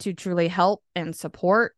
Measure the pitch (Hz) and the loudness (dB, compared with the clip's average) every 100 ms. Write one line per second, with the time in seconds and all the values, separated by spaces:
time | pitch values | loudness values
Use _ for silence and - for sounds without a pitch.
0 | 208 175 196 175 170 180 185 202 _ 180 | -6 -6 -4 0 0 2 2 2 _ -8
1 | 165 160 156 - 180 208 233 | -8 -8 -12 -4 2 2 2